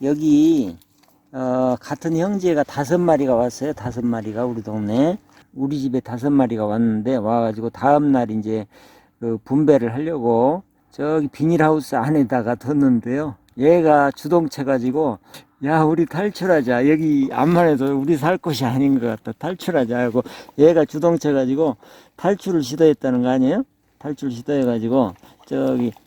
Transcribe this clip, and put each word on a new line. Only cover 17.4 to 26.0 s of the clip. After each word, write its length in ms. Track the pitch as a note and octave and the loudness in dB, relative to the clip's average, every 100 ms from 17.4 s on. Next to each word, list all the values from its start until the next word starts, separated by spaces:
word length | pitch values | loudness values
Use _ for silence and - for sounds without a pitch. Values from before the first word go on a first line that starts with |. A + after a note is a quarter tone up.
| D3+ E3+ E3 | 2 4 4
해도 320 | C3+ C#3 C#3 | 2 0 -2
우리 160 | C#3+ D3+ | 0 0
살 220 | D#3 F#3 | 0 -2
곳이 260 | E3+ B2 B2 | -4 -2 -2
아닌 320 | C3 C#3 C3+ | 0 2 2
것 80 | A#2 | -2
같다. 260 | A2 A#2 - | -6 -10 -10
탈출하자." 640 | D#3 F#3 - D#3 A2+ A#2+ | -10 -8 -2 -2 0 -2
하고 240 | B2 A#2+ - - - - | 0 -2 -4 -16 -12 4
얘가 280 | D#3 E3 D3 | 6 6 2
주동쳐 480 | D#3 E3+ E3 D3 | 0 0 0 0
가지고 420 | C#3 C3 C3+ D#3 A2 - - _ - | 0 0 0 0 -2 -14 -20 _ -4
탈출을 480 | F3+ G3+ F#3+ E3+ | -2 -2 -2 -2
시도했다는 580 | B2+ D3+ D#3+ C#3 C3+ B2 | -2 2 4 4 0 0
거 60 | B2 | 0
아니에요? 340 | C3 C3 G3+ - _ _ _ | 2 2 0 -6 _ _ _
탈출 340 | D3 C#3+ C#3 | -10 -8 -8
시도해가지고 840 | A#2 D3 C#3+ B2 A#2 A2+ C3 G2+ F#2 - _ - | -8 -4 -2 0 -2 0 0 0 -4 -20 _ -8
저기 460 | C3+ C3+ B2+ A#2+ - | -4 -2 -2 -4 -6